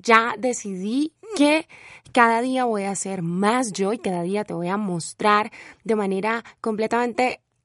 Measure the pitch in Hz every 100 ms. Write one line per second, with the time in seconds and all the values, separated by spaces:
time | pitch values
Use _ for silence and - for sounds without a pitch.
0 | 208 226 233 - 254 233 208 185 202 254
1 | 311 - 427 392 294 311 - - - -
2 | - 254 233 226 254 262 247 208 196 190
3 | 190 190 170 175 202 254 240 190 196 233
4 | 202 175 170 202 208 170 175 202 208 170
5 | - - 208 208 220 - - - - 214
6 | 196 190 214 233 - - 226 214 220 233
7 | 247 320 247 - _ _